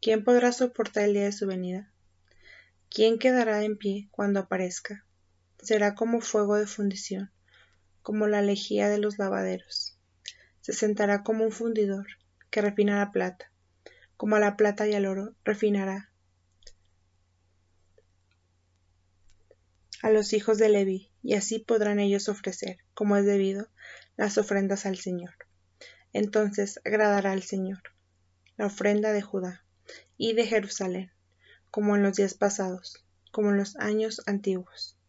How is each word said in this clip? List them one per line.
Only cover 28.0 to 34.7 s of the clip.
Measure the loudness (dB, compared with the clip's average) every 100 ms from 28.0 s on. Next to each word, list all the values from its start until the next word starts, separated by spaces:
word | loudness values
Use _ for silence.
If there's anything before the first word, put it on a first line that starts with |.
| _ _ _ _ _ -6
la | -6
ofrenda | 0 2 2 2
de | 0
Judá | -2 -6 -6 -10 _ _ _ -20 _ _
y | -2
de | 0 2
Jerusalén, | 0 0 -6 -4 -4 -8 _ _ _ _ -20 _
como | -2 2 4
en |
los | 4 2
días | 0
pasados, | 2 -2 0 -4 -6 -12 -20 _ _ _
como | -2 0
en | 2
los | -2 -4
años | -4 -2 -2 -6 -4
antiguos. | -2 -2 -4 -6